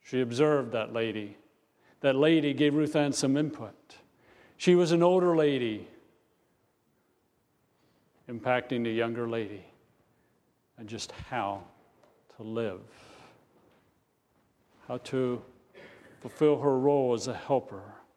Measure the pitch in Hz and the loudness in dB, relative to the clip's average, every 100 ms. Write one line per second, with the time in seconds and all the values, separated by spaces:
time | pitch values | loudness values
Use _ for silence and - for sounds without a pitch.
0 | - 127 123 120 151 147 123 113 107 117 | -6 -4 -2 0 2 2 -2 -6 -4 -4
1 | 113 107 104 - _ _ _ _ _ _ | -4 -6 -10 -16 _ _ _ _ _ _
2 | 143 131 151 165 147 135 147 147 151 151 | 0 4 4 4 2 2 2 2 0 0
3 | 147 139 139 139 156 - 110 - _ - | 0 0 0 0 0 -4 -14 -16 _ -20
4 | _ _ _ _ _ _ - 180 175 170 | _ _ _ _ _ _ 4 4 6 4
5 | 175 185 180 165 151 139 120 107 87 - | 6 6 4 4 4 2 -2 -4 -10 -20
6 | _ _ _ _ _ _ _ _ _ _ | _ _ _ _ _ _ _ _ _ _
7 | _ _ _ _ _ _ _ _ _ _ | _ _ _ _ _ _ _ _ _ _
8 | _ _ - 117 127 127 120 123 117 113 | _ _ -14 -8 0 0 0 -4 -2 -2
9 | 117 113 117 117 104 101 92 _ _ _ | -2 -2 -6 -6 -6 -12 -18 _ _ _
10 | _ _ _ _ _ _ _ _ 107 110 | _ _ _ _ _ _ _ _ -14 -12
11 | - - - 127 101 101 95 _ _ _ | -12 -14 -8 -4 -4 -6 -12 _ _ _
12 | _ _ _ _ 110 113 113 95 110 - | _ _ _ _ -10 -6 -6 -8 -16 -20
13 | - - - _ _ _ _ _ _ _ | -20 -20 -20 _ _ _ _ _ _ _
14 | _ _ _ _ _ _ _ _ - 123 | _ _ _ _ _ _ _ _ -12 -12
15 | - 131 127 123 - - _ - - - | -6 -2 -2 -4 -8 -20 _ -20 -20 -20
16 | - - 123 - 151 143 139 131 135 143 | -20 -18 -18 0 2 4 2 2 2 2
17 | 131 117 131 117 - 135 - 98 101 - | 2 -2 -4 -10 -2 -2 -2 -16 -16 -20
18 | _ | _